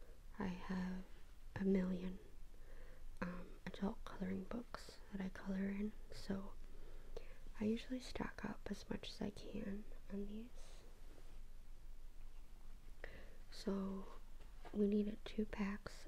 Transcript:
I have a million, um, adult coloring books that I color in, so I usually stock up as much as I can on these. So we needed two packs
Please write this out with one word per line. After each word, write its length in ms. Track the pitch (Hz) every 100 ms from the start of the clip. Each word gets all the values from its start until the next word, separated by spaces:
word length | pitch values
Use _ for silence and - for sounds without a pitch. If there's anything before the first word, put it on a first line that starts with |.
| - - - -
I 120 | 196 180 -
have 920 | 185 185 185 - - - - - -
a 40 | 190
million, 520 | 196 185 180 185 185 - - - - - - - - - -
um, 240 | 180 175 - - -
adult 300 | - 196 - -
coloring 400 | - 190 190 185
books 420 | 240 - - - - -
that 120 | 196
I 60 | 190
color 440 | - 196 190 196 202
in, 120 | 214 - -
so 220 | - - 196 196 - - - - - - - - - - -
I 60 | 214
usually 340 | 233 - 254
stock 400 | - - - - 214
up 140 | - -
as 160 | 202 -
much 200 | 202 -
as 180 | - 202
I 40 | - -
can 320 | 208 208 202 214 - -
on 120 | 196 208
these. 160 | 214 240 - - - - - - - - - - - - - - - - - - - - - - - - - - - - - -
So 200 | - - 196 190 190 - - - - - - -
we 140 | 208 202
needed 300 | 208 208 214 -
two 200 | - 214
packs 420 | - 196 208 - -